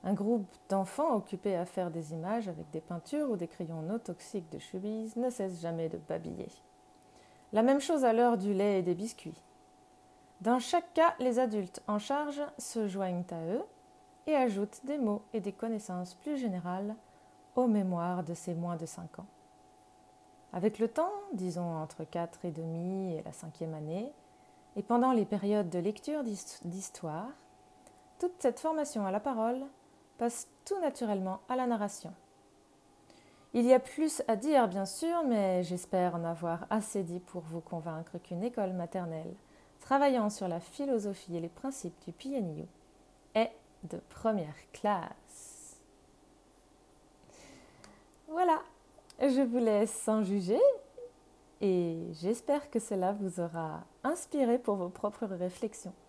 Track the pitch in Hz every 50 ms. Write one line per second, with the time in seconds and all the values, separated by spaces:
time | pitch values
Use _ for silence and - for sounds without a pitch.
0 | - 185 202 190 202 214 240 226 196 - - - - - 190 196 190 185 - -
1 | 302 320 254 208 - - - - - 208 190 170 175 175 - 190 180 175 160 165
2 | 156 147 165 160 160 185 220 240 220 190 165 156 165 147 - 160 - - 175 170
3 | - - 285 302 302 269 226 180 175 170 - - 180 160 165 160 156 165 208 233
4 | 233 - 170 - - - - 202 170 160 160 147 - - - 185 190 208 220 220
5 | 220 220 220 233 247 254 240 - 196 190 180 165 170 170 165 165 165 160 165 170
6 | 156 - 160 165 165 160 - - - - - - - - - - - - - -
7 | - - - - - - - - - - - 214 226 254 269 285 277 - 330 294
8 | 262 233 220 226 240 240 233 196 190 208 202 190 202 208 202 190 175 180 175 175
9 | 208 233 - - - 165 160 - - - - - - - - - - - - -
10 | - - - - - - - - 180 220 240 254 240 - - 349 339 - - 320
11 | 320 339 - - 254 254 233 240 254 233 214 214 190 180 - - - - 208 208
12 | 214 - 277 285 302 294 277 285 294 - - - - - - 226 214 202 180 196
13 | 196 185 180 175 180 180 175 165 165 165 196 269 403 - - - - - - -
14 | - - - - - 302 311 277 254 240 196 196 208 208 - - - 262 294 294
15 | 254 214 208 208 208 - - 220 185 202 196 - - 226 226 208 214 - 180 180
16 | 180 180 - - - 294 302 269 247 220 185 180 170 180 180 190 202 208 220 226
17 | - - - - - - - - - - - 247 254 240 214 208 190 185 180 170
18 | 170 180 180 180 175 151 170 - - 185 170 165 175 170 170 160 165 156 - -
19 | 170 156 - - 196 202 - - - - - - - - - - - - - -
20 | - - - - - - - - - - - 175 175 214 214 - 226 226 - 311
21 | 330 381 415 403 403 392 320 185 185 185 160 175 175 170 165 156 156 151 - -
22 | 160 - - 170 170 170 - - - 175 151 160 165 165 165 165 175 180 190 190
23 | 190 185 170 156 165 165 143 - - 160 - - 165 165 156 156 156 156 165 196
24 | 220 285 294 - - - - - - - - - - - - 202 202 - 233 240
25 | 247 262 254 226 202 - 208 196 196 202 208 208 202 170 160 180 170 208 214 -
26 | - - 302 302 277 233 202 185 - - - - - 175 170 190 190 - - -
27 | - 160 151 165 208 254 302 - - - - - - - - - - - - -
28 | - - - - 359 359 359 - - 254 247 - - 320 320 311 294 285 - 226
29 | 202 190 190 208 208 277 262 220 220 233 247 262 269 277 - - - - - -
30 | - - _ - 233 240 233 - - - - _ - - 403 392 339 294 277 -
31 | 240 214 208 196 190 185 190 196 - - 254 254 254 247 240 208 208 202 - -
32 | - 165 180 - - _ - - - _ _ - _ _ _ _ _ _ - _
33 | - - - - - - - - - _ - 240 233 247 262 247 254 - - -
34 | 320 311 - - - - 226 196 226 302 302 269 233 196 175 196 196 190 - -
35 | 330 330 339 339 320 269 233 214 196 190 185 180 180 160 180 180 - - - 185
36 | 180 180 175 170 170 165 170 160 175 170 165 170 - - 208 220 208 - - 202
37 | 190 165 175 180 180 - - 180 160 160 165 170 160 - - 165 156 170 165 160
38 | 165 - - 175 - - 180 170 202 247 240 233 202 185 185 180 170 170 - 190
39 | 175 165 160 160 160 170 180 - - - - - - - - - - - 269 277
40 | 285 285 262 240 214 208 208 - 196 180 165 175 175 - - - 285 277 254 226
41 | 208 208 196 - - 180 170 170 165 170 - - - - 170 - - 175 - -
42 | - - 170 - - 269 277 262 202 170 151 156 156 - - - - - - -
43 | - - _ - _ - _ 220 226 - - - - - - - - 160 - -
44 | - - - - - 220 214 202 160 151 151 - - - - - - 208 208 175
45 | 160 - - - - - - - - - - - - - - - - - - -
46 | - - - - - - - - _ - _ - _ _ - - - - - -
47 | - - - - - - - - - - - - - - - - - - - -
48 | - _ - - - - 311 339 370 349 311 311 - - - - - - - -
49 | - - - - 247 285 254 262 277 240 233 247 233 220 214 208 220 226 - -
50 | - - 214 220 208 185 202 202 180 175 214 269 508 554 508 - - - - -
51 | 480 - - - - - - - - - - - - 196 185 180 175 170 165 165
52 | 170 170 165 156 170 190 233 233 - - 285 294 294 - - 233 214 - 208 190
53 | 185 185 202 208 202 190 175 180 170 170 165 165 160 160 156 165 175 - - -
54 | - - 320 349 - - - 285 269 233 233 208 247 - 202 190 175 180 190 -
55 | - 208 208 - 233 196 190 170 180 180 180 - - 208 - - - 180 - -
56 | -